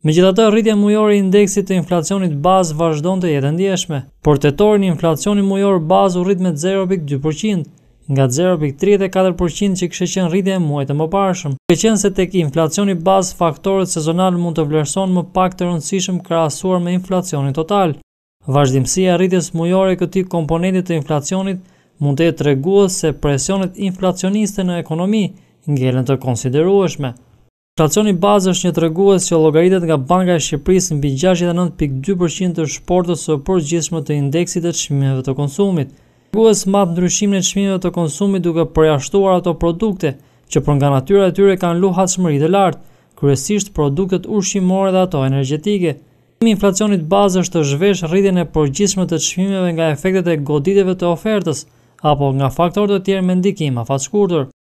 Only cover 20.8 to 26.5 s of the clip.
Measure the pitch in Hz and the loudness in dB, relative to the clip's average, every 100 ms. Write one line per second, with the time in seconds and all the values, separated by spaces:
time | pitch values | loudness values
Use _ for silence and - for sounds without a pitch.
20.8 | 180 170 135 151 143 190 190 185 - _ | -2 -4 -2 -4 -2 -4 -4 -6 -10 _
21.8 | _ _ 143 139 165 160 147 135 147 196 | _ _ -2 2 0 2 0 0 2 4
22.8 | 196 - 160 - 151 139 - 196 185 185 | 2 0 -4 -2 -2 0 -2 -2 -2 -4
23.8 | 196 185 185 180 190 208 208 208 185 175 | -6 -2 -2 -2 -2 0 -2 -2 -4 -4
24.8 | - 160 185 220 190 - _ _ - 143 | -4 -4 0 0 -2 -6 _ _ -4 0
25.8 | 127 127 127 135 127 117 127 | 0 0 0 -2 -2 -4 -2